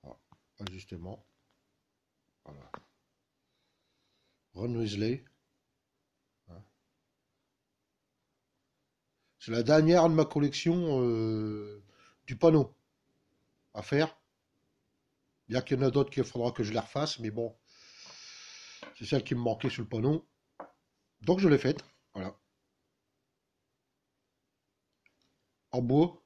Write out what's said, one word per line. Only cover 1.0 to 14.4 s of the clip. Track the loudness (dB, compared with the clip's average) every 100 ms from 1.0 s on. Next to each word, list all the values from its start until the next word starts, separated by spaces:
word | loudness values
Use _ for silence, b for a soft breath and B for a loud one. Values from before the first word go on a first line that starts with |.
| -14 -18 _ _ _ _ _ _ _ _ _ _ _ _ -20
Voilà. | -20 -20 -20 _ _ _ _ _ _ _ _ _ _ _ _ _ _ _ _ _
Ron | -10 -8
Weasley. | -4 -4 -2 -4 -4 -10 _ _ _ _ _ _ _ _ _ _ _ _
Hein. | -20 -20 _ _ _ _ _ _ _ _ _ _ _ _ _ _ _ _ _ _ _ _ _ _ _ _ _ _ _
C'est | -6
la | -2
dernière | 4 6 6 6 6
de |
ma | 4
collection, | 2 2 0 0 0 0 0 2
euh, | 2 0 0 -2 -4 -6 -10 -16 -20 b b b -14
du |
panneau | 4 6 6 2 _ _ _ _ _ _ _ _ _ _
à | -16
faire. | -2 0 0 -4 _ _